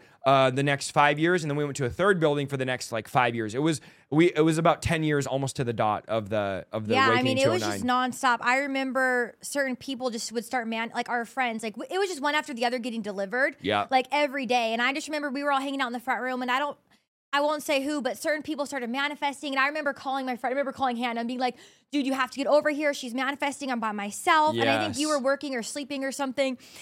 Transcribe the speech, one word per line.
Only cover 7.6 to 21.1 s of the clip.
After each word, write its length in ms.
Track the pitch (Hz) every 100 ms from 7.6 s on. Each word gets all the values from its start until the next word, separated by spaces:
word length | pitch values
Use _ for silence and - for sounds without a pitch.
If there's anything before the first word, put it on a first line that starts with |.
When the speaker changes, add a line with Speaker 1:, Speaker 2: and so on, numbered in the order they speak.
Speaker 2:
just 160 | - -
Speaker 1:
two 60 |
oh 20 | 247
nine. 260 | 247 254
Speaker 2:
nonstop. 260 | - 254 233
I 160 | 233 262
remember 760 | 285 269 269 254 262 247 226 -
certain 320 | - 285 269
people 360 | 247 - 254 254
just 200 | 220 -
would 120 | 226
start, 240 | 226 254 226
man, 240 | 226 226
like, 140 | 240 240
our 160 | 240
friends, 380 | 226 - 247 226
like, 100 | 226
w-, 140 | 214 330
it 60 | 359
was 100 | 392
just 140 | 320
one 120 | 294 302
after 180 | 302
the 100 | 240
other 140 | 247 247
getting 240 | 247 226
delivered, 540 | 202 196 196 247 294 269
Speaker 1:
Yeah. 260 | - 104 101
Speaker 2:
like, 160 | 262 254
every 340 | 294 294 277 240
day. 260 | 247 226
And 80 | 226
I 120 | 247
just 160 | 277 285
remember 220 | 302 294
we 120 | 269
were 80 | 285
all 80 | 269
hanging 200 | 277 277
out 80 | 254
in 40 |
the 80 | 240
front 200 | 262 233
room, 200 | 254 254
and 80 | 247
I 100 | 254
don't, 160 | 294 - _ _ _ _ _
I 120 | 285
won't 200 | 294 302
say 200 | - 277
who, 180 | 269 302
but 160 | 247 208
certain 260 | 311 302
people 220 | 294 285
started 240 | 285 277 233
manifesting. 640 | 254 285 294 285 254 294
And 80 | 269
I 60 | 269
remember 260 | 302 285
calling 320 | 277 277 269
my 120 | 262 233
friend, 140 | 247
I 40 |
remember 180 | 262 269
calling 240 | 262 262 233
Hannah 240 | 247